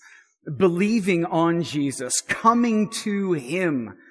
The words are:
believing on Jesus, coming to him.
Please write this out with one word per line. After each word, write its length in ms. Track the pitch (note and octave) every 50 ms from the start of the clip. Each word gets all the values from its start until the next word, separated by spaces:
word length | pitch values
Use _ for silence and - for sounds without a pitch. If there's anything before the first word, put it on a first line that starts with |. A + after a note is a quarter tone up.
| - - - - - _ _ _ _ - D3
believing 680 | A#2 - E3 E3+ F3 G3+ G#3 A3+ A#3 F3+ G3+ F#3 E3+ E3
on 380 | F3+ F#3 D#3+ E3 E3+ E3+ E3+ D#3+
Jesus, 580 | - C3+ D3+ C#3+ C#3 B2+ - C3 B2+ - -
coming 680 | - - G#3 - - A3+ A#3+ A#3+ A#3+ A#3+ A3 G#3+ G#3+ -
to 420 | - - - G#3+ G3+ G3+ G3 F#3 E3+
him. 640 | D3+ B2 A#2+ D#3+ F#3 F#3 E3+ D3 B2+ A2+ G2+ G2+ - - -